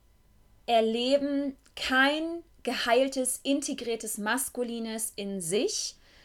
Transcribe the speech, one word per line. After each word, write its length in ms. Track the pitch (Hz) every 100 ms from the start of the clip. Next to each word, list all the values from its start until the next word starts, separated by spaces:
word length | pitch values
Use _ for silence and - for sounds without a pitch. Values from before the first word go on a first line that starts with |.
| _ _ _ _ _ _ -
erleben 920 | 233 220 226 247 277 277 277 285 269 _ -
kein 680 | - 262 269 302 320 339 - _
geheiltes, 760 | - - - 240 269 269 254 -
integriertes 760 | 277 277 285 294 233 226 220 -
Maskulines 960 | 208 247 269 - 240 233 226 220 - -
in 260 | 202 196
sich, 540 | 165 196 359 - - - _ -